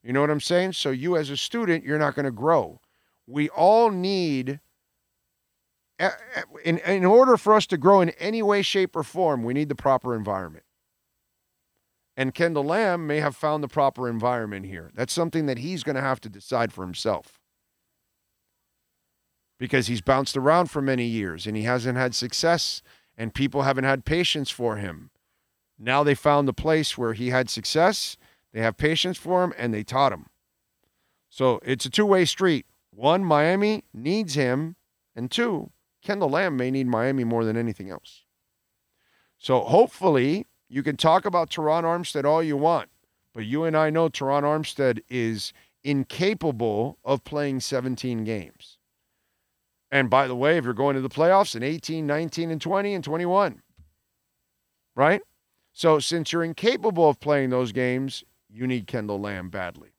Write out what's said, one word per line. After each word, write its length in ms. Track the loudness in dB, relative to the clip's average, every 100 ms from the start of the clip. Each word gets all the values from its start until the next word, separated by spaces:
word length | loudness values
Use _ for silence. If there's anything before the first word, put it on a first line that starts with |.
You 100 | 0
know 80 | 0
what 100 | 2
I'm 100 | 0
saying? 340 | 2 0 0
So 160 | -2 -4
you 260 | -2 0 0
as 140 | -2
a 60 | -6
student, 480 | -6 -4 0 -2
you're 140 | 0 0
not 160 | 0
gonna 160 | 0 -4
grow. 500 | 0 2 2 2 -10 _ _ _ _ -10
We 220 | -4 -2
all 420 | 4 6 6 4
need 720 | 2 -2 0 0 -2 -4 -8 _ _ _ _ _ _ _ _ _ _ _ _ _ -4
e-, 60 | -4
e-, 360 | -4 -10 -10 -10 -8
in, 140 | -4 -2
in 260 | 0 2
order 320 | 6 8 8 6
for 180 | 6
us 120 | 4 4
to 100 | 2
grow 240 | 6 6
in 100 | 4
any 320 | 0 -4 0
way, 200 | 2 2
shape, 320 | 0 0 0 -2
or 60 |
form, 400 | -6 -2 0 0
we 120 | -2
need 140 | -2 -4
the 60 |
proper 400 | -2 2 2 0
environment. 500 | -4 -4 -6 -8 -14 _ _ _ _ _ _ _ _ _ _ _ _ _ _ _ -6
And 180 | -6
Kendall 300 | 0 -2 0
Lamb 420 | -2 0 0 -2 -2
may 120 | -2
have 160 | -2
found 300 | -2 -2 -2
the 40 | -4
proper 400 | 0 -2 -2 -6
environment 580 | -2 -2 -2 -4 -10 -12
here. 260 | -14 -14
That's 180 | -8 -6
something 340 | -2 -2 -2 -2
that 120 | -4
he's 240 | -6 -6
gonna 180 | -4 -2
have 200 | -2 -4
to 80 | -6
decide 440 | -18 -6 -2 -2
for 120 | -4
himself. 560 | -10 -4 -4 -4 -6 _ _ _ _ _ _ _ _ _ _ _ _ _ _ _ _ _ _ _ _ _ _ _
Because 280 | -2 0 0
he's 140 | -2
bounced 360 | 2 0 0 0
around 340 | 4 4 2
for 120 | -2
many 220 | -2 -2
years 420 | -2 -4 -4 -6 -6
and 100 | -4
he 60 |
hasn't 360 | -2 -2 0 -2
had 160 | -2
success 680 | -4 -6 -2 0 0 -2 -8 _ _ _ -10
and 180 | -8
people 280 | -2 -2 0
haven't 220 | 0 0
had 200 | 0 -2
patience 460 | -2 -2 0 -2 -6
for 260 | -4 -4 -4
him. 340 | -8 -10 -18 _ _ _ _ _ _ _
Now 260 | 0 2
they 100 | 2
found 320 | 4 4 4 2
the 60 |
place 440 | -2 0 0 0 -2
where 180 | -4
he 160 | -2 -2
had 180 | 0 -2
success, 680 | -4 -2 2 2 2 -6 -10 _ _ _
they 80 | -2
have 160 | -2 0
patience 420 | 0 0 -2 -4
for 240 | -2 0
him, 100 | 0 -2
and 160 | -4
they 80 | -4
taught 300 | -4 0 0
him. 140 | 0 -12 _ _ _ _ _ _ _ _ _ _
So 320 | 0 2 2
it's 200 | -2 -4
a 60 | 0
two-way 360 | 2 4 4 4
street. 400 | 2 2 0 -4 _ _
One, 340 | -2 2 2
Miami 580 | 4 4 4 2 2 0 _
needs 420 | -8 -4 -2 -2
him, 420 | 0 0 0 -4 -10 _ _ _ -10
and 140 | -6
two, 400 | -2 -2 -2 -8 _ _ _
Kendall 300 | -6 -2 0
Lamb 260 | 0 0 -2
may 140 | -2
need 160 | 0 0
Miami 380 | 0 0 0
more 200 | 0 0
than 120 | 0 -2
anything 340 | -4 -6 -12
else. 340 | -16 -18 -20 _ _ _ _ _ _ _ _ _ _ _ _
So 220 | 0 0
hopefully 880 | 4 4 4 2 2 2 2 0 -6 _ _
you 140 | -6
can 140 | -4 0
talk 280 | 4 4
about 260 | 2 -2 -2
Terron 340 | -2 0 0
Armstead 400 | 0 -2 -4 -2
all 180 | 0 2
you 140 | 0 0
want, 320 | 2 0 -2 _ _ _ _
but 120 | -12
you 200 | -6 -2
and 120 | 0 2
I 140 | 2
know 180 | 2 0
Terron 340 | 0 -2 0
Armstead 580 | 0 -2 -4 -2 0 0 -4
is 440 | -4 -2 -4 -8 _ _ _
incapable 1120 | -2 -2 -2 -2 -2 0 -4 -2 -2 0 -2 -6
of 180 | -4 -4
playing 380 | -2 -4 -4 -4
seventeen 640 | -4 -4 -4 -6 -6 -4
games. 540 | -4 -6 -10 _ -20 _ _ _ _ _ _ _ _ _ _ _ _
And 200 | 0 4
by 160 | 2 2
the 80 |
way, 220 | 0 2 2
if 80 |
you're 100 | 0
going 220 | 0 0 0
to 60 |
the 60 | -4
playoffs 460 | 0 4 4 2
in 80 | -4
eighteen, 440 | -6 -6 -6 -6 -2
nineteen, 440 | -2 -4 -6 -6
and 100 | -6
twenty, 340 | -2 -2 -2
and 100 | -6
twenty-one, 580 | -4 -4 0 2 0 -4 _ _ -20 _ _ _ _ _ _ _ _ _ _ 2
right? 240 | 4 4 -2 _ _ _ _
So 260 | 0 4 4
since 340 | 2 -4 -2
you're 120 | -4
incapable 640 | -4 0 0 0 -2 4 4
of 120 | 4
playing 300 | 0 0 2
those 220 | 0 -2
games, 520 | -2 -2 -2 -4 -8 _ _ _
you 180 | -8 -4
need 200 | -4 -4
Kendall 340 | -8 -4 -6
Lamb 300 | -6 -8 -8
badly. 400 | -8 -8 -10 -20